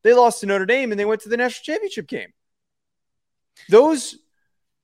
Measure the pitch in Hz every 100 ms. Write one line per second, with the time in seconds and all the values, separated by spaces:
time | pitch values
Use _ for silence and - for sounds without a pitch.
0 | 214 247 240 226 196 196 190 262 254 202
1 | 208 214 208 233 247 - - 330 403 233
2 | 156 143 95 _ _ _ _ _ _ _
3 | _ _ _ _ _ _ - 202 302 302
4 | - - _ _ _ _ _ _